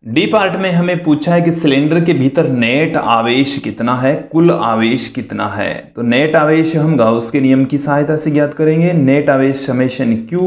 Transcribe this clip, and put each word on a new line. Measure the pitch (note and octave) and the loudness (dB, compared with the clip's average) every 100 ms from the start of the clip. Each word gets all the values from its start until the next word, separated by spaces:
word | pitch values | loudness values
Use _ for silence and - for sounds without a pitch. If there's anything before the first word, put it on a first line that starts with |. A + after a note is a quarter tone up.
| A2+ | -4
डी | B2 G#3 | -2 2
पार्ट | A3 F#3+ F3 | 2 0 -2
में | F#3+ | -2
हमें | F3 F3 F3 | 0 0 -2
पूछा | D#3+ D3 - | 0 0 2
है | E3+ | 2
कि | E3+ | 2
सिलेंडर | E3 D#3 C3+ D3+ E3 | 0 2 2 2 0
के | E3+ | 0
भीतर | D3+ C3 C3+ C#3+ | 2 0 0 0
नेट | B2+ A#2 C3+ D#3+ D#3+ | 0 0 0 0 -2
आवेश | - A#2 A#2 B2 C#3 C3+ | 0 0 2 0 0 -4
कितना | A2+ G#2+ A#2 B2+ | -8 -6 -4 0
है, | C3 D#3 | 0 -2
कुल | - D#3+ E3+ | -2 2 2
आवेश | - A2 A2+ A2+ B2 - | 2 0 0 0 -2 -4
कितना | - A2+ G#2 G2+ | -10 -10 -6 -6
है। | G2+ F#2+ - - - | -4 -6 -6 -12 -6
तो | |
नेट | A#2 A#2+ D3+ D#3 | -2 0 2 2
आवेश | D3+ D#3+ D#3+ D#3+ | 2 2 2 0
हम | D3+ D3+ | 0 2
गाउस | A2+ A#2 A#2 | 2 2 -2
के | C#3+ | 0
नियम | C3 C3 | 2 2
की | C3+ C#3+ | 2 -2
सहायता | D3 C#3+ D3 D#3 | -2 -2 0 -2
से | D#3+ | 0
ज्ञात | D3 D3 | 0 0
करेंगे। | C#3+ D#3 D#3 E3+ | 0 0 2 2
नेट | E3 C3 C#3 D3 | 2 2 2 2
आवेश | C3+ C#3 C3+ - | 2 0 -2 -4
summation | B2 B2+ B2+ B2 A2+ A2+ | -2 -2 -2 -2 -2 -4
Q | F3 | -2